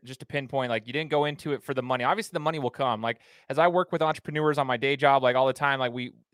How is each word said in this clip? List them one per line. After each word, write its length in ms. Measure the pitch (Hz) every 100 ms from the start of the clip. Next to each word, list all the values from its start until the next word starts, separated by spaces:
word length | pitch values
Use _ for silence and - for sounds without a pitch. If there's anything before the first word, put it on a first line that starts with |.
just 160 | 120 131
to 60 | 139
pinpoint, 420 | 143 131 135 123
like, 180 | 113 117
you 60 |
didn't 180 | 143 156
go 140 | 147
into 300 | 147 147 156
it 80 | 131
for 100 | -
the 100 | 131
money. 220 | 127 127
Obviously, 300 | 127 196 -
the 60 | 170
money 180 | 151 160
will 100 | 123
come. 320 | - 131 110
Like, 200 | 117 117 _ _ -
as 100 | 135
I 100 | 170
work 220 | 180 175
with 120 | 165
entrepreneurs 560 | 156 156 - 151 151 147
on 80 | 131
my 100 | 123
day 180 | 135
job, 280 | 143 143 135
like, 120 | 127
all 120 | 127 135
the 80 |
time, 260 | 127 143 135
like, 140 | 123
we, 180 | 123 123 - _